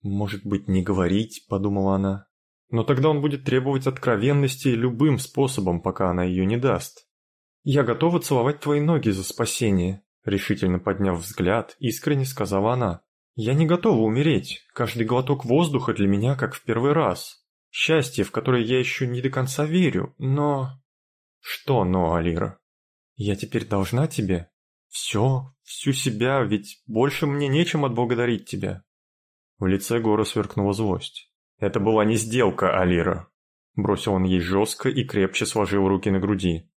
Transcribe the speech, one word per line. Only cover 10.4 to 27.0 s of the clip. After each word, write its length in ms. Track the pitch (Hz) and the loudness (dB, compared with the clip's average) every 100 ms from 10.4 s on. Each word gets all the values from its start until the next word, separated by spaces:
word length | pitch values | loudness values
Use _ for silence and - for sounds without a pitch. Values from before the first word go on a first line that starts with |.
| - 101 95 90 | -2 0 0 0
подняв 400 | 104 95 98 87 | -2 -2 -2 -2
взгляд, 560 | 87 - 90 113 - - | -6 -2 0 0 -2 -6
искренне 460 | 123 - - 139 131 | -6 -4 -2 0 -2
сказала 480 | - 101 98 107 | -4 -2 0 0
она. 280 | 127 110 82 - _ _ - | 0 -2 -4 -12 _ _ -6
«Я 180 | 110 | 0
не 120 | 143 160 | 2 2
готова 340 | 175 220 127 | 2 2 4
умереть. 640 | 110 117 156 120 - - _ | 2 2 2 0 -2 -12 _
Каждый 320 | - 113 117 110 | -6 -4 -2 0
глоток 380 | 123 131 135 | 0 0 -2
воздуха 500 | 113 139 170 139 - | 2 2 2 0 -2
для 140 | 92 101 | 0 2
меня 280 | 98 120 135 | 2 0 0
как 180 | 123 - | -4 -4
в 80 | |
первый 300 | - 117 135 | -4 0 2
раз. 520 | 151 123 90 - - _ _ _ | 2 2 -2 -8 -18 _ _ _
Счастье, 520 | - - 156 135 - | -4 2 2 2 -2
в 80 | 98 | -2
которое 320 | - 127 123 | -2 2 2
я 160 | 110 127 | 2 0
ещё 260 | 123 - 127 | 0 -2 -4
не 160 | 123 | -2
до 80 | 131 | -2
конца 360 | 131 131 139 151 | -2 -2 -2 0
верю, 500 | 175 165 92 - - | 2 2 2 -4 -4
но». 640 | 127 139 147 139 131 - _ _ _ _ _ _ | -2 0 2 0 -4 -10 _ _ _ _ _ _
«Что 420 | - - - 127 | -14 -10 0 2
но, 320 | 90 92 82 85 | 2 2 2 2
Алира?» 440 | 85 80 104 - _ _ _ _ _ - | 0 0 -4 -6 _ _ _ _ _ -6
«Я 200 | 104 98 | -4 -4
теперь 300 | 107 117 - | -4 -6 -2
должна 400 | 101 95 120 156 | -2 0 0 0
тебе 420 | - 95 90 87 _ _ _ _ | -2 -2 -2 -4 _ _ _ _
всё, 600 | - - 104 123 131 131 - | -10 -4 0 2 0 -4 -16
всю 280 | - - 143 | -18 -6 -4
себя, 500 | 131 135 107 123 135 | -2 -2 0 0 2
ведь 380 | 107 104 - - - | 2 -2 -4 -16 -4
больше 400 | 156 | 0